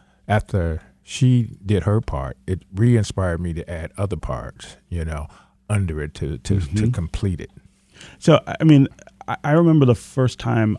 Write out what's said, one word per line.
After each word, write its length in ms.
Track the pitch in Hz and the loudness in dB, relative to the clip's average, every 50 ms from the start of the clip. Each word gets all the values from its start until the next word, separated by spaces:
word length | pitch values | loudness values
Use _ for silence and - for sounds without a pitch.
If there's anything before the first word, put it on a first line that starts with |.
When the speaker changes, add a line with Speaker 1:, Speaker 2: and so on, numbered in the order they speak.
| _ _ _ _ _ - | _ _ _ _ _ -2
Speaker 1:
after 540 | 101 107 - - - 101 85 85 80 78 - - _ _ _ | -2 -2 0 -2 -2 -2 -2 -2 -4 -6 -8 -14 _ _ _
she 520 | - - - 131 127 127 123 117 104 - - - | -16 -4 0 2 4 4 4 2 -2 -6 -14 -4
did 180 | 98 110 95 82 | 0 0 0 2
her 180 | - 104 110 | 2 0 0
part, 360 | 117 - - 69 67 65 - - _ | 0 -2 -6 -6 -6 -8 -10 -12 _
it 180 | - 92 82 - _ - | -6 -6 -6 -6 _ -2
re-inspired 640 | 92 113 120 120 113 101 - - - 95 90 85 82 | 2 4 4 4 4 2 0 -2 -2 -2 -2 -2 -2
me 140 | 87 87 82 | -4 -6 -6
to 140 | 80 82 - | -6 -8 -8
add 220 | 90 80 82 87 - - | -10 -10 -10 -10 -6 -6
other 200 | 101 95 92 80 | -6 -4 -4 -6
parts, 580 | - - 65 58 - - - - - - - _ _ _ | -6 -8 -8 -8 -8 -12 -16 -18 -20 -20 -20 _ _ _
you 160 | - 85 80 | -6 -6 -4
know, 220 | 80 80 73 73 - - - _ _ _ _ _ _ | -4 -6 -8 -10 -12 -16 -20 _ _ _ _ _ _
under 320 | 104 101 98 87 78 76 76 | -2 -2 -2 -2 -4 -6 -8
it 100 | 76 - | -8 -8
to, 220 | - - 69 73 62 | -8 -8 -6 -6 -8
to, 200 | - - 101 95 | -4 -2 -2 -2
to 60 | 90 69 | -2 -2
Speaker 2:
Mm-hmm. 240 | 73 104 107 117 | -2 0 0 0
Speaker 1:
complete 480 | 123 - 85 80 - - - 98 90 - | 0 -2 -6 -6 -6 -4 -2 -2 -4 -4
it. 100 | - - _ - _ - _ _ _ _ _ - - - - _ | -8 -14 _ -20 _ -20 _ _ _ _ _ -20 -20 -20 -20 _
Speaker 2:
So, 200 | - - 156 - - | 0 2 2 2 0
I 180 | - - - - | -2 -8 0 4
mean, 240 | 160 151 143 139 - - - - - _ _ - - | 6 8 8 6 4 0 -12 -20 -20 _ _ -10 -10
I, 80 | 113 - _ | -10 -8 _
I 80 | 147 147 | 0 2
remember 320 | 165 175 170 160 156 139 | 4 4 4 6 6 6
the 100 | 123 117 | 4 4
first 420 | - - - - - 131 120 - - | 2 0 -8 -4 -2 -2 -2 -2 -4
time 400 | - 120 120 117 110 107 104 | -6 -2 0 0 0 0 -2